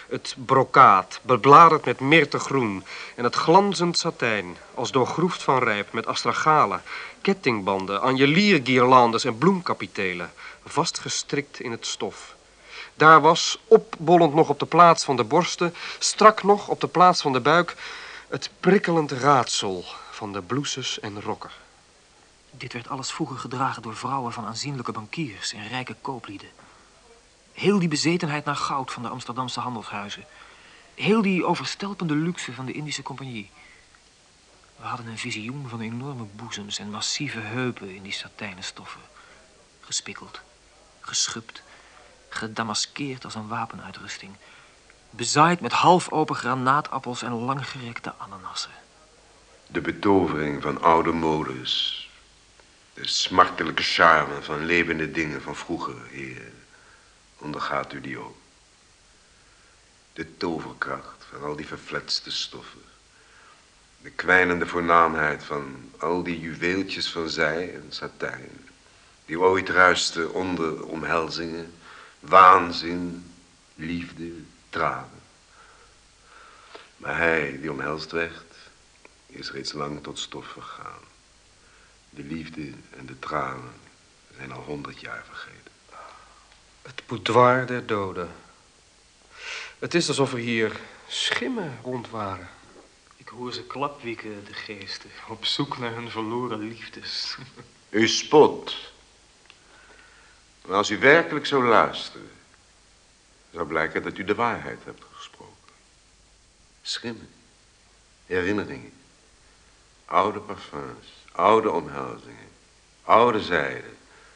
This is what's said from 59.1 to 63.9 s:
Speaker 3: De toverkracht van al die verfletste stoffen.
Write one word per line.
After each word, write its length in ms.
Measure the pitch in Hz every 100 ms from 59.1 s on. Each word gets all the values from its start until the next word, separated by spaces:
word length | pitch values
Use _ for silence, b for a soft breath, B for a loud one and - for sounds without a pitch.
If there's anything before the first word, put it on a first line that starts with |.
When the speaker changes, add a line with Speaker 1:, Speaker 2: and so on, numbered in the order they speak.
| b b b b b b b b b _
Speaker 3:
De 240 | - 80 -
toverkracht 880 | 90 80 65 65 67 67 - - -
van 120 | -
al 140 | 73 76
die 100 | 76
verfletste 640 | - - 76 - - 82
stoffen. 500 | - - - - - - _ _ b b b b b b b _